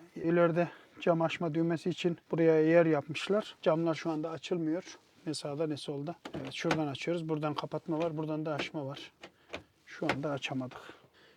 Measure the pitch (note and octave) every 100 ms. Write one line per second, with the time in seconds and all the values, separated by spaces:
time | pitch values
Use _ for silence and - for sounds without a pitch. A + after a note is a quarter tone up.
0 | - - D#3+ F3 E3+ E3 E3 - - -
1 | F#3 E3 D#3+ - E3+ D#3+ E3 E3 F#3 D#3+
2 | F3 D#3+ - D#3+ E3 D#3+ D#3 E3+ E3 D3
3 | D3 D3+ - G3+ - - F#3 D#3+ E3 D#3
4 | E3 D3+ D#3+ D#3+ - F#3 D#3 E3+ - -
5 | _ _ D#3+ C#3+ D3+ C#3+ D#3+ C#3+ - C#3+
6 | D3 E3+ - - C3+ - E3+ D#3 D3 C3+
7 | - F3 D#3+ D3+ D3+ C#3+ D3 D3+ - D#3
8 | E3+ D3+ D#3 D#3 D#3 C#3+ - D#3+ C3+ C#3+
9 | - _ - _ _ - - _ - -
10 | D#3 B2+ D3+ C#3 - C3 B2+ - - -
11 | _ _ -